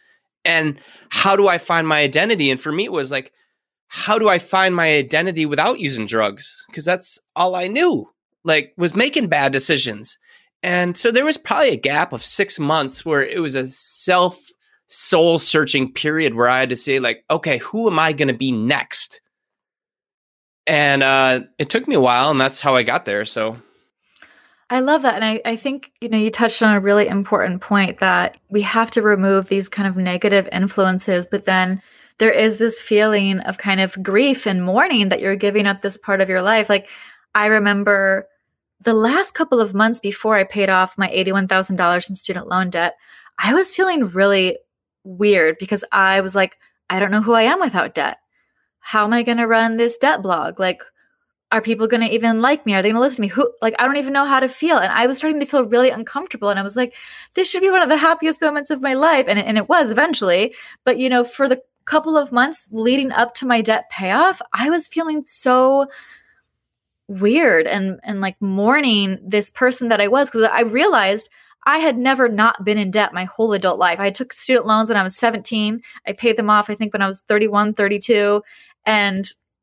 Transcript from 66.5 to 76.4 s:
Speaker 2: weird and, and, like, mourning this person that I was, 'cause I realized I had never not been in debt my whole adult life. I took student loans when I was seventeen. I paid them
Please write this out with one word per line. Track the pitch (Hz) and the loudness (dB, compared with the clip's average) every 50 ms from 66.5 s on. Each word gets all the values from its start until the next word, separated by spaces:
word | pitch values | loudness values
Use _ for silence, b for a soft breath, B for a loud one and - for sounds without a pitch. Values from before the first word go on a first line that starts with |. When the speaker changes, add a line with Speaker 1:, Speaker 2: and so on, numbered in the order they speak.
| _ _ _ _ _ _ _ _ _ _ _ | _ _ _ _ _ _ _ _ _ _ _
Speaker 2:
weird | - 202 185 196 208 240 320 330 247 185 165 160 - | -14 -6 0 2 2 4 4 4 4 4 4 2 0
and, | - 202 190 190 185 - - | -2 -2 -2 -4 -6 -8 -10
and, | - 208 196 | -10 -6 -4
like, | 196 190 180 - | -4 -6 -4 -4
mourning | 202 196 190 196 202 226 269 302 285 254 220 202 196 190 190 - - | -4 -4 -2 0 2 2 2 2 2 2 2 2 0 -2 -4 -6 -6
this | 190 202 208 202 - | -2 -2 -2 -2 -2
person | - - 254 254 254 - 247 233 | -4 -2 0 0 0 -2 -2 0
that | 226 202 | 0 2
I | 202 202 | 2 2
was, | 240 269 277 262 | 2 2 0 0
'cause | - 226 220 | 0 0 0
I | 220 - - 240 | 2 2 2 0
realized | 226 214 254 320 415 339 233 196 190 202 214 - - b b b b b b - 269 | 0 0 2 2 2 4 2 2 2 0 -2 -4 -10 b b b b b b 0 0
I | 294 320 | 0 2
had | 320 - 240 240 | 2 0 0 0
never | 247 262 269 254 254 240 | 0 0 2 2 2 0
not | 214 202 214 226 - - 190 | 2 2 2 2 2 0 -2
been | 208 214 214 | -2 -2 0
in | 208 190 180 | -2 -2 0
debt | 214 208 - - | 0 -2 0 -2
my | 175 185 | -6 -10
whole | 180 - - 220 226 208 | -10 -4 -2 0 0 0
adult | 196 190 185 160 - | 0 0 0 0 2
life. | 180 175 170 190 | 0 0 0 0
I | 196 196 | -2 -4
took | 196 - 254 - - | -4 -4 -8 -10 -8
student | - - - 262 233 175 | -8 -2 0 0 0 2
loans | 220 214 220 220 220 | 2 0 0 2 0
when | 233 202 | 0 0
I | 190 | 0
was | 190 185 | 0 -2
seventeen. | - - 233 220 208 - - 226 214 208 208 220 240 B B B B B | 0 0 0 -2 -2 -6 -6 -4 -2 -2 -2 -4 -6 B B B B B
I | - - | -10 -10
paid | - - 233 220 | -2 0 0 0
them | 226 | 2